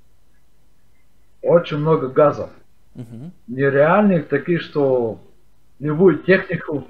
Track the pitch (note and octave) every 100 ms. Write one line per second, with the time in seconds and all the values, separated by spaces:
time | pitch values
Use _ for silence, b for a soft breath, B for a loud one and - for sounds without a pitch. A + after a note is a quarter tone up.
0 | - - - - - - - - - -
1 | - - - - B2 E3+ E3+ D3 D#3 D#3+
2 | C3 C3 D3 A2+ F2+ - - - - -
3 | A2+ A2+ E3 - - C3 C#3 C#3 D#3 G3
4 | G#3 E3+ - C#3 - E3 - D3+ C#3 B2+
5 | A2+ F#2 - - - - - - D3 D3+
6 | F#3+ D3 - F#3+ - F3 - C#3+